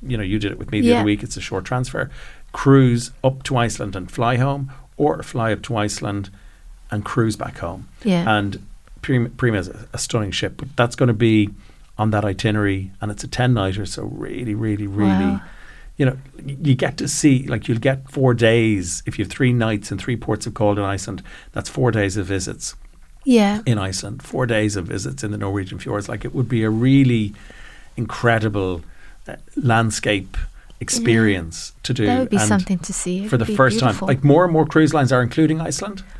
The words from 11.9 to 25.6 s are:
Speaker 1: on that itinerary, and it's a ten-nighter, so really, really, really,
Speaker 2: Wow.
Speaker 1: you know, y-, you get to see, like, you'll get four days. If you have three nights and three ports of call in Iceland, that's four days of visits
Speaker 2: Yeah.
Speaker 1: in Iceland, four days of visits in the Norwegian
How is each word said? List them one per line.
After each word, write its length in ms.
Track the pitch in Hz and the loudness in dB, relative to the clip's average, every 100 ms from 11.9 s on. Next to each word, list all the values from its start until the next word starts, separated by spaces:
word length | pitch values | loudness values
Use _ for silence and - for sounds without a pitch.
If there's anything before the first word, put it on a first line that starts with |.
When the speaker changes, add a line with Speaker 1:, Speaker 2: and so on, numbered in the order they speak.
| - | -2
Speaker 1:
on 140 | 110 | 0
that 140 | 104 | 0
itinerary, 680 | 104 95 113 107 101 98 95 - | 0 -2 0 0 0 -2 -6 -8
and 120 | 107 | -8
it's 100 | 101 | -8
a 60 | - | -6
ten-nighter, 580 | - 123 117 95 98 98 | 0 2 2 0 -2 -6
so 200 | - - | -6 -8
really, 500 | - - - 120 104 | -8 -10 -8 -6 -2
really, 320 | 110 104 101 | -2 -2 -2
really, 220 | 101 101 95 98 98 | 2 2 4 2 -2
Speaker 2:
Wow. 40 | - - - - - - | -6 -18 -20 -20 -10 0
Speaker 1:
you 60 | |
know, 120 | 131 131 - - | 0 0 -8 -14
y-, 120 | 139 139 | -12 -2
you 120 | 147 | 2
get 240 | 123 151 - | 2 0 -2
to 100 | 156 | -4
see, 360 | - 151 131 135 | 2 4 4 0
like, 220 | 110 - | -4 -2
you'll 100 | 113 | 0
get 320 | 135 131 - | 0 -2 -4
four 240 | 147 131 | 2 2
days. 680 | 120 113 117 110 101 87 - - | 4 4 6 4 2 -2 -6 -6
If 120 | - | -6
you 60 | |
have 80 | 92 | -4
three 220 | - 127 | 0 2
nights 360 | 123 113 107 - | 2 0 -2 -4
and 80 | 98 | -6
three 180 | 110 113 | -4 -4
ports 300 | - 110 117 | -2 -4 -4
of 60 | |
call 200 | - 104 101 | 0 2 2
in 60 | |
Iceland, 380 | 98 98 - 95 - - - | 0 -4 -6 -10 -12 -18 -10
that's 180 | - - | -8 -6
four 200 | - 127 | 0 0
days 280 | 110 101 98 | 2 0 -2
of 80 | 92 | -4
visits 480 | 98 92 - - - - - - - | -4 -4 -8 -10 -12 -18 -20 -20 -4
Speaker 2:
Yeah. 380 | - 240 202 208 | 4 6 4 2
Speaker 1:
in 140 | 220 107 | 0 0
Iceland, 440 | 95 95 101 110 | 0 -6 -8 -12
four 220 | - - | -6 -2
days 320 | 123 110 107 98 | 0 2 2 0
of 80 | 82 | -4
visits 380 | 92 - 131 | -6 -6 -6
in 60 | 107 | -6
the 80 | 104 | -4
Norwegian 400 | 98 101 | -4 -4